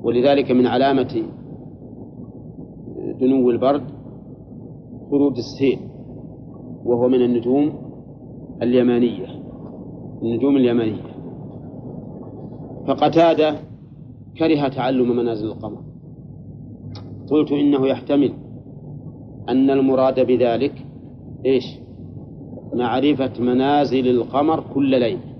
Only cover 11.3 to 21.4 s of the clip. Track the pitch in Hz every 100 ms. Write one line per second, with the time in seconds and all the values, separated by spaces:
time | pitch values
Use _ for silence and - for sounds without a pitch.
11.3 | - - - - - - - - - -
12.3 | - - - - - - 139 147 160 165
13.3 | 143 156 147 - - - - - - -
14.3 | - 160 151 139 131 127 131 123 120 120
15.3 | 110 107 101 107 104 - - - - -
16.3 | - - - - - - - - - -
17.3 | 147 143 143 143 143 135 123 - 147 127
18.3 | - - - - - - - - - -
19.3 | - - 131 135 139 135 131 131 131 127
20.3 | 123 120 117 139 - - - - - -
21.3 | -